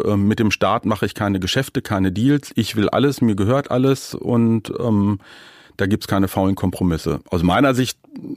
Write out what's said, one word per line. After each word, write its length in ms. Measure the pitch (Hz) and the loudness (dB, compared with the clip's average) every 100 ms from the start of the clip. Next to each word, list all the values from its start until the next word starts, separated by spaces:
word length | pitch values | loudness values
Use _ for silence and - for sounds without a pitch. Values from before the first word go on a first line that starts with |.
äh, 140 | - 104 | 0 2
mit 200 | 101 107 | 2 2
dem 140 | 110 | 0
Staat 340 | - 98 113 101 | 0 0 0 -2
mache 200 | 107 101 | -2 -4
ich 100 | - | -2
keine 240 | 101 98 | -2 -2
Geschäfte, 420 | 92 131 135 135 | -2 -2 -4 -6
keine 300 | - 101 95 | -2 0 0
Deals. 400 | 92 127 147 - - | 2 2 2 0 -4
Ich 200 | 107 110 | -2 0
will 140 | 98 | 0
alles, 320 | 101 139 131 | 2 0 2
mir 140 | 120 98 | 0 2
gehört 360 | 98 135 - | 2 0 0
alles 420 | 127 131 135 - | 0 2 0 -4
und, 580 | - - 120 117 113 - - | -8 0 2 2 0 -2 -4
ähm, 400 | 120 104 101 101 - - - - - - | 0 2 2 -2 -6 -20 -20 -20 -14 -4
da 80 | 95 | -2
gibt's 220 | 104 - | -2 0
keine 200 | 98 95 | 0 0
faulen 280 | - 95 98 | 0 0 0
Kompromisse. 640 | 92 - 92 80 82 71 - | -2 0 -2 0 -2 -6 -4
Aus 120 | 90 | 0
meiner 320 | 85 98 139 | 2 4 2
Sicht 240 | 123 123 - _ 294 - | 2 -2 -6 _ -16 -14